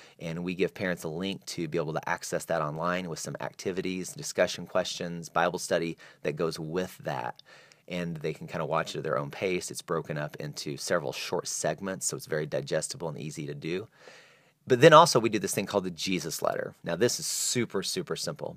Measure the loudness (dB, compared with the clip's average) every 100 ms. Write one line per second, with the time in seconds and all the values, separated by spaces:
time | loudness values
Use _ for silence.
0 | -20 -14 -8 -6 -4 0 0 0 -2 -2
1 | -4 -4 -4 -4 -8 -6 -2 -2 -2 -2
2 | -2 -4 -4 -4 -2 -2 -2 -2 -2 -2
3 | -4 -8 -8 -8 -8 -6 -4 -4 -2 -4
4 | -6 -8 -4 2 2 0 -2 0 0 -2
5 | -6 -6 -4 0 2 0 0 0 0 -4
6 | -12 -8 -4 0 0 -2 -4 -2 -4 -6
7 | -6 -4 -6 -10 -18 -20 -20 -20 -10 -6
8 | -4 -4 -4 -6 -6 -6 -2 0 -2 -4
9 | -2 -2 -2 -2 -2 -2 -4 -8 -4 -2
10 | -2 -4 -6 -6 -10 -8 -8 -6 0 0
11 | 0 -4 -4 -4 -4 -2 -2 -2 -4 -4
12 | -4 -4 -4 -4 -2 -2 -2 -2 -2 -6
13 | -8 -6 -8 -8 -8 -8 -4 -4 -6 _
14 | -20 -20 -20 -20 _ _ 2 8 12 12
15 | 12 8 4 2 0 0 0 2 0 -2
16 | 0 0 0 -2 0 0 -2 -6 -4 2
17 | 2 2 -2 -2 0 0 0 -2 -2 -4
18 | -4 -4 -4 -6 -8